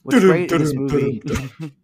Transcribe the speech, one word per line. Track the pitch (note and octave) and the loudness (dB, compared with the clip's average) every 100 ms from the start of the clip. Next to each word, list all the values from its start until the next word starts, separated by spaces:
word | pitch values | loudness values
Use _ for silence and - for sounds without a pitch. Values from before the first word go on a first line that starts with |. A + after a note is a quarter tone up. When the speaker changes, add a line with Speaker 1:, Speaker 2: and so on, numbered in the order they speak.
Speaker 1:
what's | - A#3 | 0 4
Speaker 2:
Dun-dun, | F#3+ | 4
Speaker 1:
great | E3+ F3 | 4 0
in | E3 | 0
this | D3+ | 0
Speaker 2:
dun-dun, | C3+ C#3 C#3+ | -2 -2 0
Speaker 1:
movie, | C3+ A2+ | -2 -4
Speaker 2:
dun-dun, | D3+ B2 C3+ - | -6 -6 -8 -14
dun. | D#3 _ | -16 _